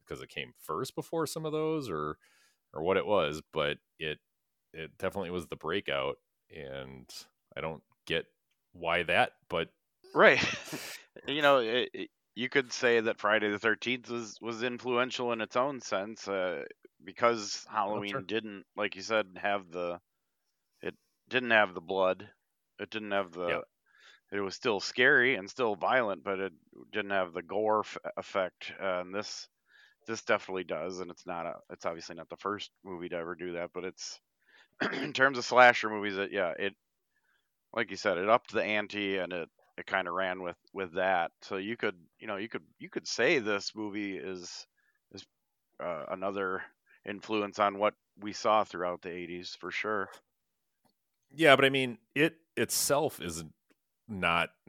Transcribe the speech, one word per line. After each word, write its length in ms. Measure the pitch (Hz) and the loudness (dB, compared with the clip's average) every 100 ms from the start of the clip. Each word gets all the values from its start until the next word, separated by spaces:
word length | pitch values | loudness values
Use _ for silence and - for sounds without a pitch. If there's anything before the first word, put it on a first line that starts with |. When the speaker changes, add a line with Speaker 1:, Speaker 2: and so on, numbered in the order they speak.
| _ | _
Speaker 1:
'cause 160 | 71 | -12
it 80 | 65 | -10
came 240 | - 64 - | -10 -10 -12
first 360 | - 80 131 - | -8 -6 -4 -8
before 320 | - 165 151 | -6 -4 -4
some 180 | - 156 | -6 -6
of 80 | |
those 360 | 151 156 160 127 | -4 -2 -2 -4
or, 300 | 78 76 76 _ _ _ _ _ | -4 -4 -6 _ _ _ _ _
or 100 | - | -4
what 140 | 82 95 | 2 2
it 80 | - | 4
was, 340 | 104 76 78 - | 4 4 0 -4
but 260 | 78 73 71 _ _ | 0 0 -2 _ _
it, 200 | 78 76 _ _ _ _ _ | -6 -6 _ _ _ _ _
it 240 | - 78 - | -14 -14 -6
definitely 340 | 95 95 87 | -4 -2 -4
was 160 | 90 80 | -4 -6
the 100 | - | -6
breakout, 600 | 78 98 98 69 67 71 _ _ _ | -2 -2 0 -2 -2 -4 _ _ _
and 580 | - 69 67 65 65 64 - - _ _ - | -14 -12 -10 -10 -14 -16 -18 -20 _ _ -8
I 40 | |
don't 220 | 78 80 - _ - | -6 -8 -14 _ -2
get 200 | 82 - _ _ _ _ | -2 -2 _ _ _ _
why 300 | 87 85 87 | -6 0 2
that, 300 | 82 87 123 - _ | 4 4 2 0 _
but 220 | 85 82 _ _ _ 381 | -4 -4 _ _ _ -4
Speaker 2:
Right. 260 | 156 202 135 | 6 8 8
<laughs> 580 | - - - 151 - - - - - | 4 -4 -8 -10 -10 -14 -16 -14 -6
You 140 | 143 | 4
know, 180 | 143 139 | 6 6
it, 300 | 113 123 107 | 6 2 0
it, 160 | - 92 _ _ - | -4 -12 _ _ -8
you 140 | 123 | 0
could 220 | 143 127 | 0 0
say 280 | - 123 117 | 2 4 4
that 180 | 110 110 | 4 0
Friday 300 | 104 107 104 | 2 4 2
the 100 | 104 | 2
thirteenth 500 | 113 104 120 123 117 | 0 0 -2 -4 -4
was, 280 | 120 110 - | -6 -6 -8
was 220 | 110 113 | -8 -4
influential 680 | 123 120 120 120 127 - 120 | -4 -4 -2 0 0 -2 -2
in 80 | 117 | -2
its 140 | 107 123 | -2 0
own 260 | 135 135 | 0 -2
sense, 460 | - 101 101 110 - | -4 -4 -4 -8 -4
uh, 360 | 98 92 76 65 - - _ | -2 -2 -2 -8 -14 -20 _
because 640 | 85 - 117 120 101 - - 110 101 | -18 2 2 2 -2 -8 -6 -2 -2
Speaker 1:
Oh, 160 | 104 | -2
Speaker 2:
Halloween 0 | |
Speaker 1:
sure. 240 | 101 98 92 | -4 -6 -4
Speaker 2:
didn't, 400 | 110 107 101 - - | -4 -4 -10 -12 -4
like 200 | 104 92 | -4 -4
you 60 | |
said, 360 | 95 110 95 90 | -2 0 0 -4
have 280 | 98 101 90 | -2 -2 -2
the, 300 | 85 87 87 - _ _ _ _ _ _ _ | -4 -4 -4 -10 _ _ _ _ _ _ _
it 140 | - - _ _ _ | -10 -10 _ _ _
didn't 220 | 123 123 | -4 4
have 220 | 113 101 90 | 6 6 2
the 60 | |
blood. 480 | 82 95 92 92 104 _ _ _ _ - | -2 2 2 2 -6 _ _ _ _ -12
It 100 | 101 | -8
didn't 200 | 110 107 | -6 -2
have 220 | 101 92 | -2 -2
the 140 | 85 87 | -2 0
Speaker 1:
Yeah. 140 | - - _ _ _ - - _ | -2 -4 _ _ _ -20 -20 _
Speaker 2:
it 100 | 98 | -6
was 140 | 98 - | -4 -4
still 240 | 127 101 | -2 0
scary 540 | - - 123 143 123 117 | -2 4 8 8 8 4
and 140 | 98 | -2
still 260 | - 120 98 | -2 0 0
violent, 480 | 90 127 113 92 | 2 2 2 -2
but 160 | 101 95 | -2 -2
it 140 | 98 80 _ - - | -2 -6 _ -20 -8
didn't 200 | 101 101 | -6 -2
have 220 | 98 90 | 0 0
the 100 | 82 | -4
gore 380 | 82 95 107 107 | -4 -2 2 2
f-, 160 | 101 - - - | 0 -6 -8 -8
effect. 560 | 95 98 90 - - - | -4 -2 -2 -4 -14 -6
Uh, 200 | 95 90 | -2 -2
and 140 | 90 98 | -4 -6
this, 320 | 110 - - _ _ _ - _ - | -8 -10 -14 _ _ _ -20 _ -8
this 160 | 113 | -8
definitely 420 | - 104 - 92 87 | 0 0 0 -6 -4
does, 340 | 80 85 92 | -4 -4 -6
and 100 | 90 | -10
it's 140 | 85 - | -12 -10
not 180 | 87 82 | -8 -6
a, 80 | - - | -10 -14
it's 140 | 85 90 | -10 -8
obviously 300 | 82 - 82 | -8 -10 -14
not 140 | 82 | -14
the 80 | 85 | -8
first 340 | 98 101 - _ | -6 -6 -8 _
movie 260 | 95 87 87 | -12 -10 -6
to 80 | 87 | -6
ever 180 | 85 87 | -6 -8
do 180 | 90 | -6
that, 180 | 85 87 | -6 -6
but 120 | 90 90 | -8 -10
it's, 360 | 85 - - _ _ _ _ _ - | -10 -14 -16 _ _ _ _ _ -6
<clears throat> 120 | 220 | -4
in 200 | 135 143 | -4 -4
terms 240 | 135 135 127 | 2 4 4
of 60 | 120 | 2
slasher 440 | 123 123 120 110 | 8 8 8 0
movies, 280 | 107 101 95 | -4 -4 -4
it, 140 | 98 | -2
yeah, 220 | 101 90 - | -2 -2 -2
it, 160 | 98 95 _ _ _ _ _ _ _ _ _ | -6 -6 _ _ _ _ _ _ _ _ _
like 160 | 113 110 | -6 -6
you 60 | 98 | -2
said, 200 | 107 87 | 0 2
it 120 | 98 | 4
upped 220 | 117 - | 4 2
the 120 | 113 | -2
ante, 540 | 98 107 104 101 101 98 | 0 0 -2 -4 -2 -2
and 140 | 87 | -4
it, 160 | 90 80 _ _ - | -6 -8 _ _ -16
it 80 | 85 | -4
kinda 260 | 98 90 | -2 -2
ran 300 | 87 95 92 | -2 -2 -4
with, 160 | 90 85 _ | -6 -10 _
with 200 | 95 95 | -8 -6
that. 380 | 85 92 92 82 - | 0 2 2 0 -6
So 160 | - 101 | -8 -6
you 200 | 98 117 | -6 -4
could, 280 | 113 90 80 _ | -4 -6 -12 _
you 80 | 110 | -10
know, 100 | 101 | -8
you 120 | 113 | -8
could, 160 | - 78 _ | -10 -14 _
you 100 | 165 | -12
could 180 | - - | -10 -6
say 320 | - 120 147 | 0 2 2
this 340 | 107 101 - 107 | 2 -2 -2 -6
movie 420 | 107 101 101 92 | -6 -4 -6 -6
is, 500 | 78 92 87 - - _ _ _ _ | -8 -8 -10 -14 -16 _ _ _ _
is, 120 | 98 - _ _ _ _ - | -18 -18 _ _ _ _ -10
uh, 220 | 82 82 71 | -6 -6 -6
another 540 | 92 95 98 98 92 - _ _ _ - | -6 -4 -2 -2 -4 -8 _ _ _ -12
influence 540 | 101 - 110 101 98 | -10 -4 -2 -2 2
on 180 | 101 98 | 2 4
what 160 | 104 - _ - | 0 0 _ -12
we 160 | 104 | -10
saw 300 | 98 117 107 | -2 4 4
throughout 380 | 101 87 87 87 | 4 -2 -4 -4
the 100 | 95 | -6
eighties, 440 | 87 85 87 87 - | -8 -8 -10 -10 -12
for 160 | 90 | -8
sure. 380 | - 104 107 98 - _ _ _ _ _ _ _ _ _ _ _ | -6 -2 -2 -4 -10 _ _ _ _ _ _ _ _ _ _ _
Speaker 1:
Yeah, 260 | 143 160 135 | 4 8 10
but 100 | 135 | 8
I 40 | |
mean, 280 | 135 131 113 _ 139 | 4 0 -4 _ 2
it 220 | 160 - _ - | 2 2 _ -2
itself 640 | 117 - - 143 151 - | 0 0 2 2 0 -2
is 220 | 87 80 78 - _ _ _ _ - | -6 -6 -10 -14 _ _ _ _ -10
not 420 | 101 87 85 82 - | -2 2 4 2 -4